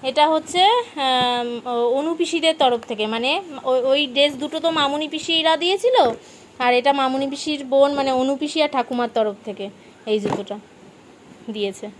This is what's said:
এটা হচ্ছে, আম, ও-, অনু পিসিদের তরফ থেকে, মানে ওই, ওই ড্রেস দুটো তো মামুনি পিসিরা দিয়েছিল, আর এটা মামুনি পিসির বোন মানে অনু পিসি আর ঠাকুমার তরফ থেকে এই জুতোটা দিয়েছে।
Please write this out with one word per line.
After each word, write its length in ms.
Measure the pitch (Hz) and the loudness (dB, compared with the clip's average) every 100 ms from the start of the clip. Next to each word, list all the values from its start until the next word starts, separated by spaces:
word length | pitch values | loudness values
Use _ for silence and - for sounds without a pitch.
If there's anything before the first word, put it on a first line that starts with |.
এটা 220 | 262 262 302 | -2 2 4
হচ্ছে, 300 | 311 311 359 381 | 2 -2 2 4
আম, 800 | 480 466 - 269 254 247 240 240 240 247 | 4 0 -4 0 2 2 0 -4 -6 -4
ও-, 160 | 240 240 262 | 0 2 2
অনু 140 | 302 330 | -2 -2
পিসিদের 360 | 339 339 320 320 | -2 0 0 4
তরফ 180 | 269 240 - | 2 2 -4
থেকে, 140 | 214 214 | -6 -4
মানে 240 | 226 247 320 370 277 262 | -2 -2 -2 -4 -8 -2
ওই, 80 | 254 254 | 0 2
ওই 100 | 269 294 | 2 2
ড্রেস 180 | 247 285 269 | 2 2 2
দুটো 160 | 294 320 | -6 -2
তো 80 | 320 | -2
মামুনি 360 | 320 285 285 302 | 0 0 -2 -6
পিসিরা 460 | 311 - 330 320 320 | -8 -2 0 2 2
দিয়েছিল, 400 | 349 392 466 508 269 226 - - - - | 0 0 2 4 2 0 -12 -20 -20 -4
আর 80 | 247 247 | 0 2
এটা 120 | 254 277 | 2 2
মামুনি 260 | 262 262 277 | 2 0 -4
পিসির 280 | 277 - 302 269 | -6 -6 -6 0
বোন 180 | 269 277 285 | 4 4 4
মানে 120 | 269 | 0
অনু 220 | 262 262 277 | 0 0 -2
পিসি 180 | 294 320 | -4 0
আর 80 | 294 277 | 0 0
ঠাকুমার 340 | 240 247 240 240 | -2 -2 -2 0
তরফ 200 | 214 208 | -2 -2
থেকে 220 | - 196 202 - - - - | -12 -12 -12 -14 -20 -18 -2
এই 120 | 214 | -2
জুতোটা 360 | 202 - 202 208 - - - - - - - - - | 0 -4 -6 -12 -14 -20 -20 -20 -20 -20 -20 -20 -12
দিয়েছে। 320 | 214 202 190 208 202 | -4 -4 -4 -14 -14